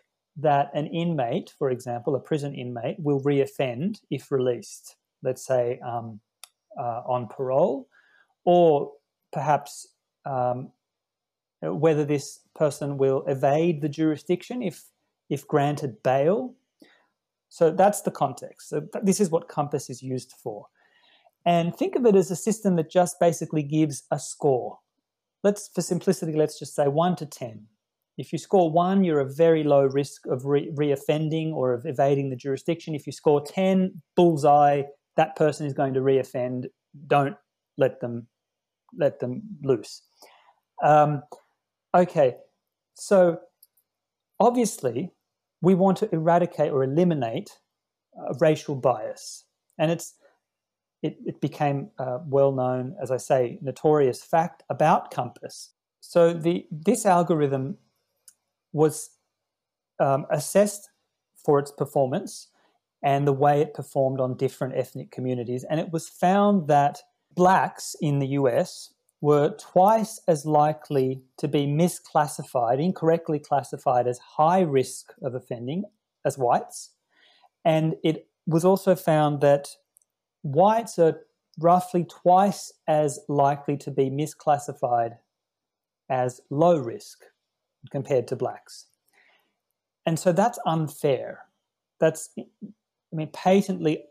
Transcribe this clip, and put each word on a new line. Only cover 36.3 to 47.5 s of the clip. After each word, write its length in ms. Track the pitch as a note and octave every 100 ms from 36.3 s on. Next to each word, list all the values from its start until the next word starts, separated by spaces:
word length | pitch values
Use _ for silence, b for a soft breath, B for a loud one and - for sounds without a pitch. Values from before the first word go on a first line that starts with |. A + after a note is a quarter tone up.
| C3 B2+ B2+ B2+ - _ C#3+ C#3+
Don't 300 | C#3+ C#3 - _ _ _ -
let 220 | C3 -
them, 260 | A#2+ A#2 A#2 _ _ _ _ _ _
let 260 | - C#3+ -
them 220 | B2+ B2+ A3 D#3+
loose. 400 | C#3 A#2 - - b b b b b b _ -
Um, 380 | D3+ D3+ D3+ C#3+ - - _ _ _ _ _
okay, 420 | F3+ F3+ E3+ C3 - - _ _ _ _
so 460 | - - G3 F3 E3 - _ _ _ _ _ _ _ _ -
obviously 720 | G#3+ B3 A3 - B2+ A#2 F3+ - _ _ _ _
we 120 | E3+
want 220 | F#3 F#3+ F3+
to 160 | F3+
eradicate 560 | E3 D#3+ F3 F3 - D3+
or 140 | C3+
eliminate, 720 | C3 D3 F3+ D3+ A#2 C3+ G#3